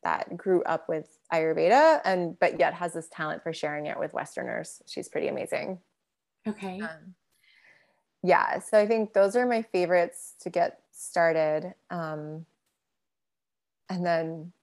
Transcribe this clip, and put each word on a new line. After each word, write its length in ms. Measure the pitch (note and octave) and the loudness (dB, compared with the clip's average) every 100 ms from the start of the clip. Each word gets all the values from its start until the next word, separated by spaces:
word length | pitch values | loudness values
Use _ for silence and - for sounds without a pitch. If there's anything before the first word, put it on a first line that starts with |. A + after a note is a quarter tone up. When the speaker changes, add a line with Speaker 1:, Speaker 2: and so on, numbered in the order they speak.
Speaker 1:
that 340 | E2+ E2 - F3 | -2 -4 -4 -6
grew 260 | - F3+ | 2 2
up 240 | - D#3+ - | 2 -4 -4
with 300 | E3 D#3 _ _ | -6 -6 _ _
Ayurveda 680 | E3 D#3+ D#3 E3 A#3+ D#4+ D#4 | 0 0 2 6 8 8 6
and, 340 | - F#3 E3+ - | 2 0 0 2
but 200 | F3+ - | 0 4
yet 160 | E3 | 0
has 180 | E3+ F3 | 0 -6
this 160 | E3+ D#3+ | -6 -10
talent 340 | - D#3 E3 | -8 -6 -4
for 100 | - | -6
sharing 340 | D#3+ D3+ D3 D3+ | -6 -4 -4 -6
it 120 | - | -6
with 140 | - | -4
Westerners, 720 | - - - - - - - - | -6 -8 -8 -6 -6 -8 -16 -12
she's 220 | - - | -12 -6
pretty 200 | - - | -4 -4
amazing. 500 | C3+ - - - F#3 _ _ _ _ _ _ - | -4 -6 -6 -6 -10 _ _ _ _ _ _ -10
Speaker 2:
Okay. 340 | G#3 G3 F#3 | -8 -8 -8
Speaker 1:
Um, 340 | E3+ D#3+ E3 F#3 _ _ _ _ _ _ _ _ _ _ | -10 -12 -20 -20 _ _ _ _ _ _ _ _ _ _
yeah. 360 | F3+ E3+ - - | 2 2 2 -4
So 200 | - G#3+ | 2 4
I 80 | G#3 | 4
think 260 | A3+ G#3+ | 2 2
those 240 | G3+ G3 A3 | 4 4 4
are 100 | B3 | 2
my 160 | A#3 | 0
favorites 720 | A3+ F#3+ F3 F3+ E3+ - - - | 0 0 4 4 2 -4 -20 -12
to 100 | - | -4
get 300 | F3 D#3+ - _ | 0 0 -2 _
started. 840 | - - - E3 D#3+ D#3 D#3 F3+ F#3+ _ | -18 -6 2 4 4 2 0 -4 -14 _
Um, 560 | F3+ D#3+ D3+ D3+ D#3 E3 _ _ _ _ _ _ _ _ _ _ _ _ _ _ | -8 -6 -8 -8 -12 -14 _ _ _ _ _ _ _ _ _ _ _ _ _ _
and 160 | F#3 | -4
then 480 | F3 E3 D#3+ D#3+ E3 _ | 0 0 0 -6 -14 _